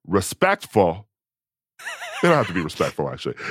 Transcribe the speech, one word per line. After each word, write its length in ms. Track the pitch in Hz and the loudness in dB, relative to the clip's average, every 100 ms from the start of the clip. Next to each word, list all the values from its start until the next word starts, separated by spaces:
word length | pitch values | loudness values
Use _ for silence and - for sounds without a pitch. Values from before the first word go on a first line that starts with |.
| - | 0
respectful, 1000 | 98 - - 185 202 - 107 90 92 - _ _ _ _ _ _ _ 880 659 679 640 | 0 0 2 2 2 0 4 4 2 -10 _ _ _ _ _ _ _ -14 -12 -10 0
they 60 | 175 | 4
don't 80 | 151 | 4
have 120 | 92 | 2
to 40 | |
be 80 | 90 | -2
respectful, 480 | 78 - - - 71 | -4 -2 -4 -2 -6
actually. 260 | - - - - | -6 -8 -8 -8